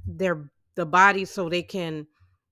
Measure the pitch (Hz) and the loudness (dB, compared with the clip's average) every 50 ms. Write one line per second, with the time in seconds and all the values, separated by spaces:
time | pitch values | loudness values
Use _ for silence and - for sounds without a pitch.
0 | - 190 170 160 190 180 170 151 147 143 _ _ _ _ _ - 175 156 156 180 | -10 -10 -6 -4 -2 -2 -2 -4 -6 -12 _ _ _ _ _ -6 -4 2 4 6
1 | 190 202 196 196 190 180 - 202 180 165 175 175 165 - - 190 175 165 156 151 | 6 6 6 4 -2 -6 -6 -6 -4 -2 -2 -4 -4 -4 -6 -6 -6 -6 -6 -8
2 | 151 - _ _ _ _ _ _ _ _ | -10 -12 _ _ _ _ _ _ _ _